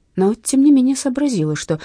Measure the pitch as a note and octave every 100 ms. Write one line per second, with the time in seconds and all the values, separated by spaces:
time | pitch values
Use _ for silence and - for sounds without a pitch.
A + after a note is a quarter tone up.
0 | _ - F#3+ A3 - C4+ C#4+ C4+ B3+ C4
1 | C#4 B3+ D4 G3+ D#3 D3+ - D#3